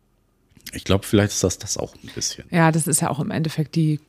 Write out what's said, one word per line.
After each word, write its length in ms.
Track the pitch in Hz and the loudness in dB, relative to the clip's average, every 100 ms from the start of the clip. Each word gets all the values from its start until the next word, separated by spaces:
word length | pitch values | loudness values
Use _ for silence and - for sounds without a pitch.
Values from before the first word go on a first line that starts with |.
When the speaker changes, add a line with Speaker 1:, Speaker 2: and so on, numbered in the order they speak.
| _ _ _ _ _ _ - | _ _ _ _ _ _ -16
Speaker 1:
ich 100 | - - | -10 0
glaub, 200 | 98 - | 0 4
vielleicht 280 | 104 101 | 4 4
ist 100 | - | 2
das 140 | 92 - | 0 -2
das 200 | 104 - | -6 -6
auch 160 | - - | -8 -12
ein 140 | - - | -16 -8
bisschen. 300 | - - - | -8 -8 -2
Speaker 2:
Ja, 200 | 170 165 | 2 4
das 160 | 160 156 | 4 0
ist 140 | - | 0
ja 80 | 165 | 0
auch 100 | 147 | -2
im 120 | - | -4
Endeffekt 440 | - 160 - 151 165 | -2 -2 -2 -4 0
die 240 | 156 151 | 0 0